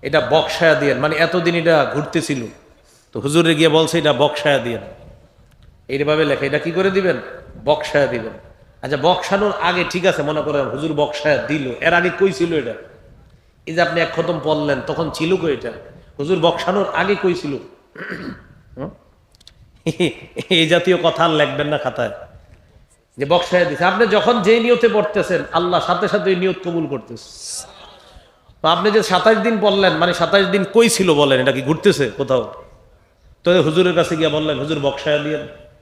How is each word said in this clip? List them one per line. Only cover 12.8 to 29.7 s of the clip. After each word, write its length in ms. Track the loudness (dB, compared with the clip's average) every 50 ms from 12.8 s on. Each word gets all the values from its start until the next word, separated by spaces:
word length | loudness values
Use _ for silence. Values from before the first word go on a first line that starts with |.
| -14 -20 -20 -20 -20 -20 -20 -20 -20 -20 _ _ _ _ _ _ _
এই 80 | -8 -2
যে 80 | -2
আপনি 200 | 0 0 2 0
এক 100 | -2 -2 -2
খতম 240 | -4 -2 -2 -2 -2 -2
পড়লেন, 380 | -2 -2 0 0 -2 -2 -2 -2 -6
তখন 240 | -4 -4 -4 -6
ছিল 240 | -4 -4 0 0 0
কই 180 | 0 0 -2 -2
এটা? 180 | -4 -6 -10 -12 -12 -18 -20 -20 -20 -20 -20 -10 -10
হুজুর 200 | -2 -2 0 2
বক্সানোর 460 | 2 2 2 2 -2 -2 -2 -2 -2 -2 -2
আগে 200 | -2 0 0 -2
কই 180 | 0 0 -2 -2
ছিল? 240 | -2 -4 -6 -8 -8 -10 -14 -20 _ _ _ _ -18 -14 -14 -12 -12 -12 -14 -14 -16 -20 -20 -20 -20 _ _ -14 -14
হুম? 120 | -14 -14 -14 _ _ _ _ _ _ _ _ _ _ -20 _ _ -20 _ _ _ _ -6 -2 -2 -2 -2 -2 -6 -18 -16 -12 -12 -4 0
এই 180 | 2 2 4 4
জাতীয় 300 | 2 2 4 2 0 2 2
কথা 220 | 0 0 2 0
আর 40 | 2
লিখবেন 380 | 2 2 0 0 0 -4 -4 -2
না 100 | -4 -4
খাতায় 320 | -4 -4 -4 -4 -6 -6 -6 -12 -18 -20 -20 -20 -20 _ -20 _ _ _ _ -20 _ _ _ _ _ _ _ -8
যে 80 | 0
বক্সায়া 400 | 2 2 2 2 2 2 2 2
দিছে। 200 | 2 0 0 0
আপনি 220 | 0 2 2 2 4
যখন 340 | 4 2 2 2 0 2
যেই 180 | 4 4 4 4
নিয়তে 300 | 4 2 2 4 4 2
পড়তেছেন, 540 | 2 2 0 0 -2 -2 -2 0 -2 -4 -4 -2
আল্লাহ 300 | -2 -2 0 2 0 0 0 0
সাথে 200 | -2 -2 0 -2
সাথে 220 | -2 0 0 0
ওই 60 | 0
নিয়ত 200 | 2 0 -2 -2 -4 -6
কবুল 220 | -4 -4 -4 -4 -4
করতেছে। 800 | -6 -8 -8 -12 -16 -16 -16 -20 -20 -18 -14 -12 -12 -12 -14 -16 -20 -20 -20 -20 -20 -20 -20 -20 -20 -20 -20 _ _ _ _ _ -16 _
তো 60 | 0 0
আপনি 240 | 2 2 2 2
যে 120 | 2 2 2
সাতাইশ 340 | 2 0 2 4 4 4 4
দিন 200 | 2 0 0 2
পড়লেন, 320 | 2 2